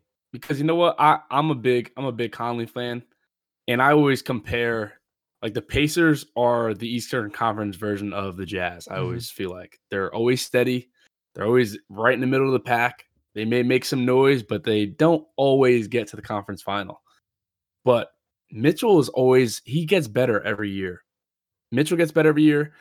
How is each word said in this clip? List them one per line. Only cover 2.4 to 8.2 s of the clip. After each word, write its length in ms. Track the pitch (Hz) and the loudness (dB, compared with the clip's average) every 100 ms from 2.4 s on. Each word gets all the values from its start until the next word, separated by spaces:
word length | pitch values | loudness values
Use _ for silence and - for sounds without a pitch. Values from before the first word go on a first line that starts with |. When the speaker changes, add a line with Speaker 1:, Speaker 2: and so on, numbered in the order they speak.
| 120 120 113 | -6 -6 -6
Speaker 1:
fan, 360 | 127 123 120 - _ _ _ _ _ - | -8 -8 -8 -12 _ _ _ _ _ -4
and 140 | 123 | 2
I 120 | 135 | 4
always 280 | 151 143 131 | 4 4 0
compare, 800 | - 123 - 120 117 113 104 - _ _ _ _ | -2 -6 -4 -2 -2 -2 -6 -12 _ _ _ _
like, 120 | 113 | -8
the 80 | 110 | -8
Pacers 640 | - 135 147 175 165 147 - - | -4 -2 0 2 2 2 -4 0
are 380 | 120 120 113 | 2 2 0
the 120 | 98 117 | -4 -6
Eastern 420 | 120 - 127 104 | -6 -4 -6 -6
Conference 460 | - 113 107 104 92 | -4 -2 -2 -6 -6
version 360 | 107 101 101 | -6 -4 -6
of 240 | 98 | -6